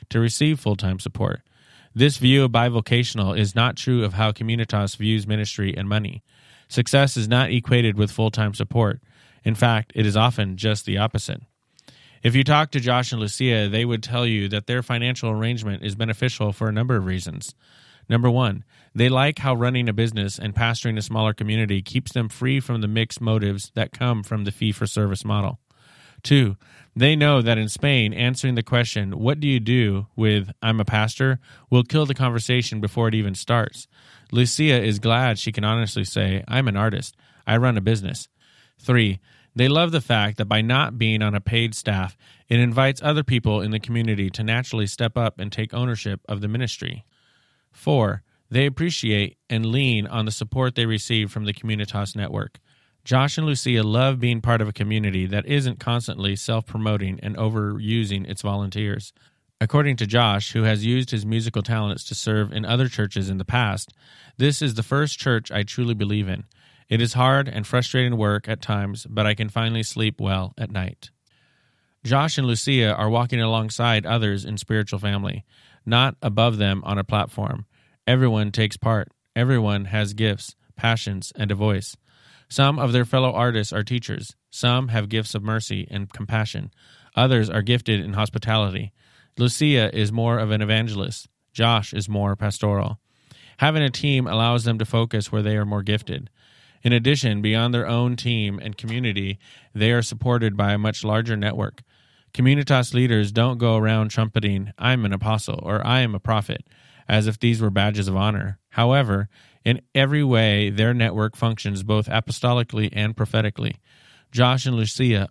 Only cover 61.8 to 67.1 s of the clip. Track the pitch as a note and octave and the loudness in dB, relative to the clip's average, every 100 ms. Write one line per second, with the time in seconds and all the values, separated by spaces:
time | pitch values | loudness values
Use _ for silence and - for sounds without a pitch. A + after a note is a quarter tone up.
61.8 | G#2 - - - - G#2+ G#2 G#2+ G#2 B2 | -2 -6 -8 -6 -2 0 0 -2 -2 0
62.8 | C3 - G#2 G2 F#2+ F#2+ F#2 B2 A2 G2 | 0 0 -2 -2 -2 -4 0 0 0 -2
63.8 | - _ - - - - C#3 C#3+ D3 A2 | -8 _ -20 -20 -12 0 0 2 -2 -2
64.8 | - C#3 D3 - C3+ A#2 - G#2 G2+ - | -2 0 -2 -2 0 0 0 -4 -4 -2
65.8 | A#2+ G#2+ G2+ G#2 F#2+ F#2 - _ _ _ | -2 -2 -2 -2 -2 -6 -10 _ _ _
66.8 | - A2+ A#2 | -2 2 2